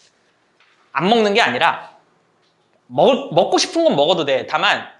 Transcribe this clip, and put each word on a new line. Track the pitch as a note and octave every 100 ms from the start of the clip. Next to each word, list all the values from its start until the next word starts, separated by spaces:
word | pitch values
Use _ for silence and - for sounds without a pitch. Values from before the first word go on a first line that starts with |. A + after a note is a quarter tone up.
| _ _ _ _ _ _ _ _ _
안 | C#3 F3
먹는 | A#3 G#3
게 | G3+
아니라 | A#2 B2 D#3+ A2+ - - _ _ _ _ _ _ _ _ _
먹을, | B2+ F#3 C#4 -
먹고 | D#3+ G3 F#4
싶은 | - E4
건 | D#4+ E3
먹어도 | D3 F3 C#3
돼. | C3 A2+
다만 | D#3 G3 C3+ - -